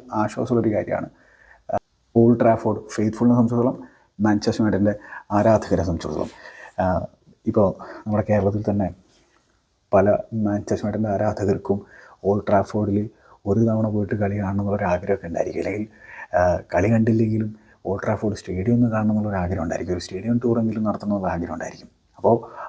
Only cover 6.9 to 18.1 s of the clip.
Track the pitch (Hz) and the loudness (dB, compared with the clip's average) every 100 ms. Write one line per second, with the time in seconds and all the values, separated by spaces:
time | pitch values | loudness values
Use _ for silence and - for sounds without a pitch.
6.9 | 90 - _ _ _ - 113 95 - - | 0 -4 _ _ _ -2 2 2 0 -12
7.9 | - 110 107 104 104 98 107 104 101 90 | -12 -4 -2 2 2 2 0 -2 -2 -2
8.9 | 87 _ _ _ _ _ _ _ _ - | -6 _ _ _ _ _ _ _ _ 0
9.9 | 98 101 - - 113 104 104 - 104 107 | 2 4 2 0 -2 -2 -2 -2 -4 -2
10.9 | 104 107 98 107 104 101 92 - 101 - | -2 -2 0 0 0 0 0 -2 -4 -6
11.9 | - - - 92 104 - 101 95 107 101 | -20 -20 -6 0 0 2 0 0 -2 0
12.9 | 101 107 - _ - 101 104 113 110 107 | 0 -2 -10 _ -10 -2 2 2 2 0
13.9 | 104 95 104 98 104 95 98 101 101 95 | -2 -2 -2 -2 -2 -2 -2 -2 -2 0
14.9 | 90 98 98 87 82 - 85 90 107 110 | -2 -2 -4 -2 -4 -4 -4 -4 -6 -8
15.9 | - - - - 90 90 85 - 87 104 | -12 -20 -18 -4 2 2 0 -2 0 2
16.9 | 113 113 110 110 110 107 - _ _ - | 4 4 2 2 0 -4 -8 _ _ -6
17.9 | 101 113 | -4 -4